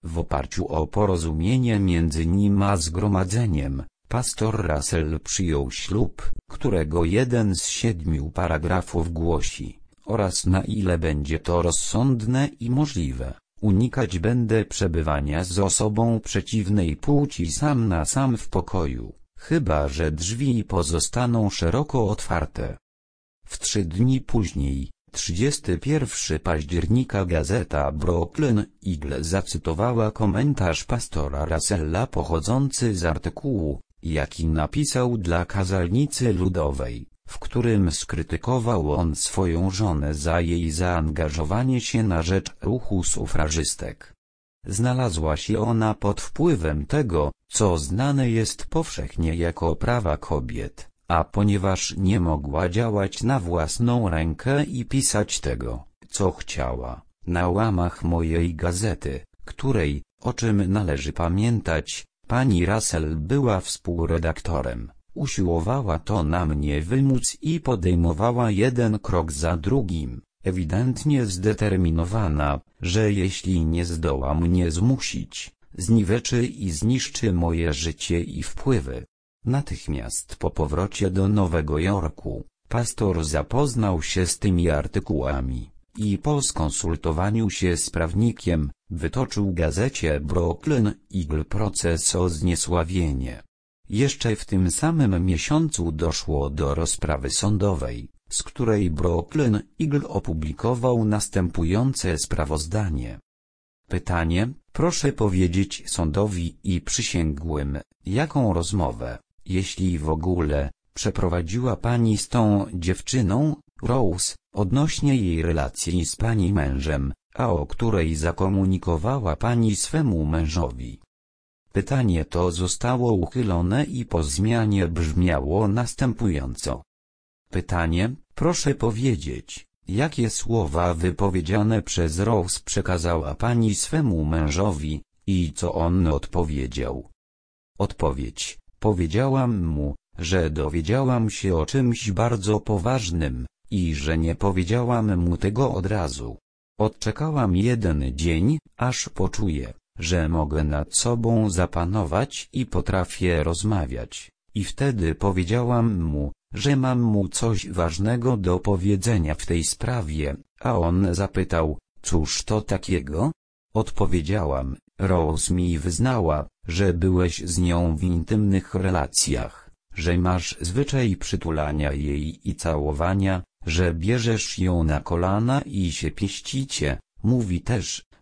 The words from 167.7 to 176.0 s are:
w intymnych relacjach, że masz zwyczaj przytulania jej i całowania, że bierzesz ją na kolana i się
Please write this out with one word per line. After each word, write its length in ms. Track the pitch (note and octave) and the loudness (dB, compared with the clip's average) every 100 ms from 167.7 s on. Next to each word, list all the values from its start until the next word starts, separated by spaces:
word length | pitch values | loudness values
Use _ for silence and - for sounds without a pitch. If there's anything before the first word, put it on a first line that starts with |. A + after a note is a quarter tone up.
| F2 E2+ D#2 | 2 2 2
w 60 | |
intymnych 720 | F2+ E2+ D#2+ A2 G#2 F#2+ - | 0 0 2 2 4 2 0
relacjach, 960 | F#2 F#2+ F2 C2 - - C2+ - - - - _ | -2 0 0 0 -2 0 -2 -4 -12 -20 -20 _
że 240 | - E2 F2 | -4 0 2
masz 380 | F2+ F2+ - - | 2 0 -2 -6
zwyczaj 560 | E2 G2+ C#3+ C3+ A#2+ F#2 | -4 -2 0 2 2 0
przytulania 760 | - F#2+ E2+ D#2 D2+ D2+ D2 | -2 -4 -2 -2 -2 0 -2
jej 560 | C#2 D2 C#2+ D#2 - G2 | -2 -2 -2 -4 -6 -8
i 60 | |
całowania, 880 | D#2 E2+ D#2 D2 D2 E2+ G2 F#2+ F#2 - _ - | -4 -2 0 0 0 0 2 2 0 -4 _ -2
że 280 | D#2+ F2+ | 2 2
bierzesz 640 | E2 F2+ B2 A#2 A2 - - | 2 0 0 2 0 -2 0
ją 260 | F#2 F2 | 2 2
na 160 | D#2+ D2 | 2 0
kolana 600 | - F2 F#2 G2+ A#2 C3+ | 0 0 2 2 2 0
i 320 | - G2+ F2+ | -2 -2 -2
się 180 | D2+ | -2